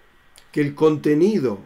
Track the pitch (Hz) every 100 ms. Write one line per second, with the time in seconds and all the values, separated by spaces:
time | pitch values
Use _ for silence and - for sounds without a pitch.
0 | _ _ _ - _ 151 143 143 156 151
1 | 151 147 190 208 127 98